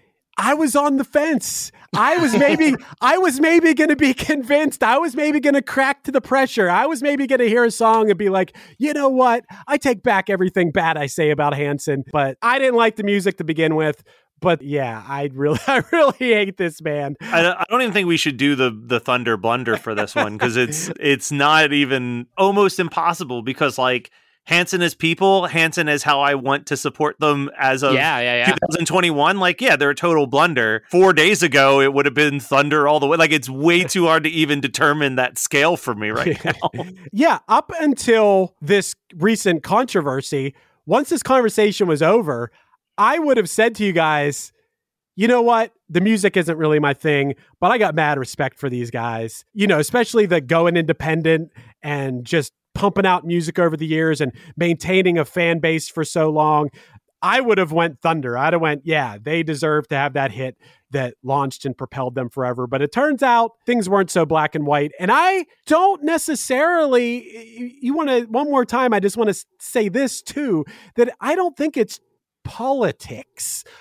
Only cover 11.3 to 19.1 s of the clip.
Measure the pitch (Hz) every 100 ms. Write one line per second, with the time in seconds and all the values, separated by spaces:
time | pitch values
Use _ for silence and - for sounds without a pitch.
11.3 | 147 147 139 143 143 156 139 - 151 135
12.3 | 127 233 269 262 233 226 220 208 202 190
13.3 | 185 160 160 160 156 156 - _ _ _
14.3 | _ 175 156 139 143 123 110 98 139 143
15.3 | 131 147 151 - 262 - 339 285 - 247
16.3 | 214 196 185 170 - 156 147 143 - 226
17.3 | 170 175 170 175 240 240 202 180 165 156
18.3 | 123 143 131 127 107 120 120 -